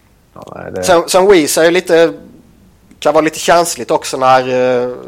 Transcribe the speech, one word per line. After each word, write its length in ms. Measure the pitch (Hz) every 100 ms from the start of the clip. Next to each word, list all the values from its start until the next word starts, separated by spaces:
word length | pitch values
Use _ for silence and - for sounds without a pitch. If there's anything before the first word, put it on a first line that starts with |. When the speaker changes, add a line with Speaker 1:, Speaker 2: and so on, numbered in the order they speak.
| _ _ _
Speaker 1:
Ja, 200 | - - -
nej, 160 | -
det 120 | 92
Speaker 2:
Sen, 260 | 92 170 165
sen 180 | - 190
Weiss 300 | 190 143 -
är 60 |
ju 80 | 165
lite... 420 | 175 175 165 165 160 - - _ _ _ _ _ _
Kan 140 | 151
vara 100 | 151
lite 160 | 156 151
känsligt 520 | - 170 170 - 113
också 260 | 156 - 139
när... 300 | 131 131 127 127 127 123
Eh, 60 | 123 123